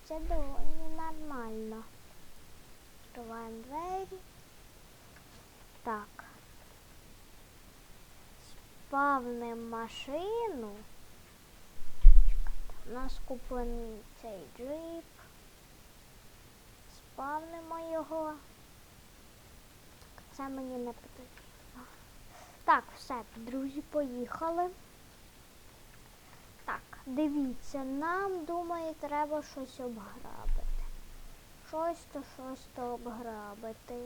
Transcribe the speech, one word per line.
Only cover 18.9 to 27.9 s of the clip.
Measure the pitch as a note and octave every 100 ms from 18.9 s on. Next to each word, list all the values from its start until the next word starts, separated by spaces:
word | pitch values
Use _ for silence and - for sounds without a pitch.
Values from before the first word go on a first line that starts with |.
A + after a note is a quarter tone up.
| - - - - - - - - - - - - - - -
Це | C4+
мені | C4+ C4 B3+
не | A#3+
потрібно. | A3+ - - B3 - - - - B3+ B3 - - - - - - - -
Так, | D4+ - -
все, | - B3+ G#3+ A3+
друзі, | A3+ C4 C4+ C#4
поїхали. | - D4+ C#4 B3 B3 - E4 E4+ F4+ F4+ - - - - - - - - - - - - - - - - - - -
Так, | - - - -
дивіться, | B3+ D4+ D4 C4 A#3 - C#4
нам, | C4